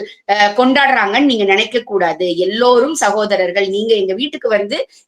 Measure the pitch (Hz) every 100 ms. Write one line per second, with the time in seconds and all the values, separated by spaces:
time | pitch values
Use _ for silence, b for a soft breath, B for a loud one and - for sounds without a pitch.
0 | 208 B - 208 208 208 254 277 269 240
1 | 202 233 285 226 196 196 220 240 226 196
2 | 170 156 180 170 185 220 247 247 285 302
3 | 208 208 208 185 175 196 196 202 226 214
4 | 190 190 294 294 233 208 208 302 - b